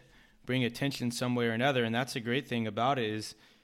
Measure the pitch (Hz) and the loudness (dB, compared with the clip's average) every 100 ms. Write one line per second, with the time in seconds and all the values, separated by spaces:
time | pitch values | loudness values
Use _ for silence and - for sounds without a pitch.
0 | - - - - - 127 117 117 143 135 | -14 -20 -20 -14 -2 0 0 0 -2 -2
1 | 123 120 123 123 117 113 135 127 113 113 | -2 -2 0 2 2 2 2 4 2 0
2 | 127 139 113 123 143 120 110 104 123 139 | 0 -4 -2 -2 0 -2 -2 0 0 2
3 | 110 107 107 - - - | 0 -2 -6 -12 -20 -20